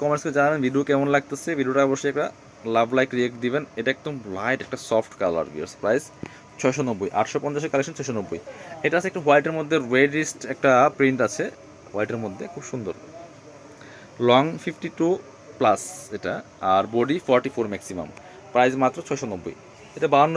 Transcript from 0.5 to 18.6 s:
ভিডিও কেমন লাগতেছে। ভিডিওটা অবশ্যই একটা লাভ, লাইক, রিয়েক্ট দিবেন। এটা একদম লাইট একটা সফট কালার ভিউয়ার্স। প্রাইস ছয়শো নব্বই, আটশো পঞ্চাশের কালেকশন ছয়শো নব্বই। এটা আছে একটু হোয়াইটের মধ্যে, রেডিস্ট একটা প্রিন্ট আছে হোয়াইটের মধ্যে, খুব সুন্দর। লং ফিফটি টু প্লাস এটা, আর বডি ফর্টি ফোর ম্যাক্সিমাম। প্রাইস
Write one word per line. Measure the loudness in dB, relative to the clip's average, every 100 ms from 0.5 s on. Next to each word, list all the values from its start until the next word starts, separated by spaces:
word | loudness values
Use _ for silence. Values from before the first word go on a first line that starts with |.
| 2 0
ভিডিও | 0 2
কেমন | 2 2
লাগতেছে। | 0 0 -8 -4 -2
ভিডিওটা | 0 2 2
অবশ্যই | 2 -2
একটা | -2 -4 -6 -20 -12 -2
লাভ, | 2 2 2
লাইক, | 2 2
রিয়েক্ট | -2 -2
দিবেন। | -4 -2 -4 -4
এটা | -2
একদম | -2 -4 -10 -8 -6
লাইট | -2 -2
একটা | -4 -10 0
সফট | 0 0 -2
কালার | -2 0 -2
ভিউয়ার্স। | -6 -10 -4
প্রাইস | 0 0 -2 -14 -16 -16 -20 -2
ছয়শো | 0 0 -2
নব্বই, | -2 -2 0
আটশো | 0 -2
পঞ্চাশের | -4 -4 -2
কালেকশন | -2 -2 -6
ছয়শো | -6 -6
নব্বই। | -6 -8 -12 -16 -16 -4 0
এটা | 0
আছে | -2
একটু | -2 4
হোয়াইটের | 6 4 -2
মধ্যে, | 0 -2 2 4
রেডিস্ট | 4 2 -4 -6 -10
একটা | 0 4 6 6 4
প্রিন্ট | 2 2 0
আছে | -2 -6 -8 -20 -20 -10
হোয়াইটের | -4 -4 -4
মধ্যে, | -6 -8 -12
খুব | -12 -10
সুন্দর। | -8 -8 -10 -14 -18 -20 -20 -20 -20 -20 -20 -20 -20 -16 -2 4
লং | 6 4 -2
ফিফটি | -10 -8 -8 -2
টু | 0 0 -4 -20 -14 0
প্লাস | 2 2 -2 -12 -12 -8
এটা, | -6 -6 -10 -6 2
আর | 2 2
বডি | 0 0 0 2
ফর্টি | 2 0
ফোর | -4 -4
ম্যাক্সিমাম। | -6 -8 -10 -10 -12 -20 -20 -4
প্রাইস | 2